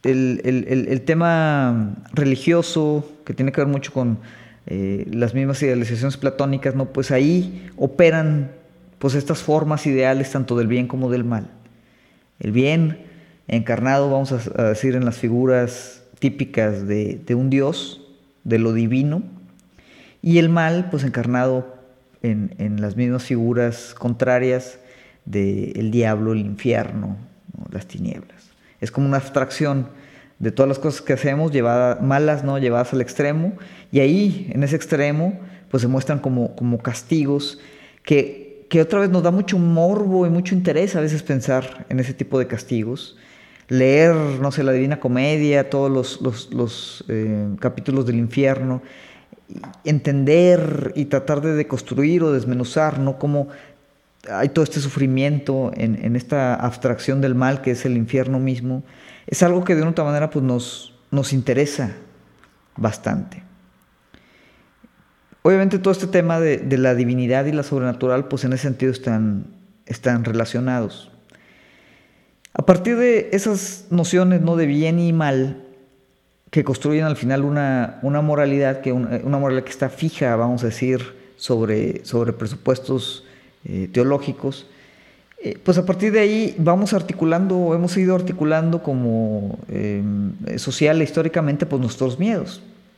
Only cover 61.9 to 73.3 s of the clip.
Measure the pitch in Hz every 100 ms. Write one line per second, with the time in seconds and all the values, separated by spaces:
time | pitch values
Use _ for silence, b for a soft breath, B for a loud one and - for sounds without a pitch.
61.9 | 104 - - _ _ - _ _ - 107
62.9 | - - - - - - - _ _ _
63.9 | _ _ b b b b b b _ _
64.9 | _ _ _ _ _ - 190 196 196 190
65.9 | 190 185 185 165 165 160 135 131 131 127
66.9 | 123 120 127 123 127 143 151 139 139 127
67.9 | 120 127 127 143 143 127 127 143 123 131
68.9 | 120 127 110 110 101 - - - _ -
69.9 | 117 127 120 117 113 113 127 127 123 104
70.9 | - - - _ b b b b b b
71.9 | b b b b b - - - 180 185
72.9 | 233 247 226 -